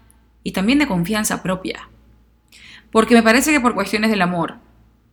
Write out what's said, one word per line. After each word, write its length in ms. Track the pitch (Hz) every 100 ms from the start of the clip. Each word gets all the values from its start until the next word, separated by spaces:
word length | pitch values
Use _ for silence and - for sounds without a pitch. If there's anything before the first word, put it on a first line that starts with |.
| _ _ _ _
y 100 | -
también 260 | - 196 285
de 100 | 294
confianza 540 | 180 170 214 208 175
propia. 480 | 175 185 - - - - _ _ _ _ _ - - - -
Porque 240 | 220 220
me 80 | 233
parece 300 | 226 240 269
que 80 | 302
por 140 | 240
cuestiones 360 | 196 196 214 220
del 120 | 208
amor 340 | 175 175 156 - _ _ _ _ _